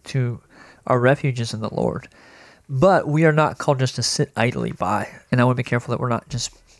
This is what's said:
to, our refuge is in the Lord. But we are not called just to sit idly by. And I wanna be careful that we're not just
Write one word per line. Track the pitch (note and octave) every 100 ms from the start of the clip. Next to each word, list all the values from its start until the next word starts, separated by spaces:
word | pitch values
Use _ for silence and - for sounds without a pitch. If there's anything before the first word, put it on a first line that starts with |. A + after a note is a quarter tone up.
| -
to, | C3+ A#2+ A2+ _ - - _ -
our | B2+
refuge | B2 C#3+ C#3 B2
is | A#2
in | G#2+
the | A2
Lord. | - A#2+ - - _ - - - _ -
But | C3+ F#3 F3 D3
we | D3+ D#3+
are |
not | D3+ D3+ -
called | - C3
just | C3 -
to |
sit | - - C#3+ -
idly | A#2 - A2+
by. | - F2+ G#2 G2 - -
And | B2
I | B2
wanna | B2
be |
careful | - A#2+ -
that | A#2+
we're | B2
not | A#2 -
just | A#2+ - - _